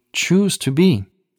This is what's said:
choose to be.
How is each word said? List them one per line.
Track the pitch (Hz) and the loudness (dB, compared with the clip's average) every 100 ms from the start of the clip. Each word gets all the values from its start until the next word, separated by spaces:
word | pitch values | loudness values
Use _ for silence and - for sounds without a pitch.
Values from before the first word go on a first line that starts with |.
| _ | _
choose | - - 185 196 - | -6 0 0 0 -4
to | 135 | -4
be. | 135 185 110 95 _ _ | 2 2 2 -4 _ _